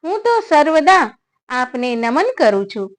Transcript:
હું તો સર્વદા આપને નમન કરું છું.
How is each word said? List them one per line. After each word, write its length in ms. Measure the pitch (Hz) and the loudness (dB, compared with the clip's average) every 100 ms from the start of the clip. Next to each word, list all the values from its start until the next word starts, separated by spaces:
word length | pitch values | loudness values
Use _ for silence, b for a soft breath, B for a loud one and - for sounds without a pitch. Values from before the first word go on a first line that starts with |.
હું 160 | 320 415 | -6 -4
તો 220 | 466 466 427 | 0 0 2
સર્વદા 600 | 302 294 311 311 370 226 - _ _ _ | 2 4 2 4 2 2 -6 _ _ _
આપને 460 | 254 254 254 247 233 | -6 -6 -4 -4 -4
નમન 300 | 233 262 440 508 | -2 0 -2 2
કરું 300 | 247 202 196 | 0 2 -4
છું. 220 | 214 196 | -8 -10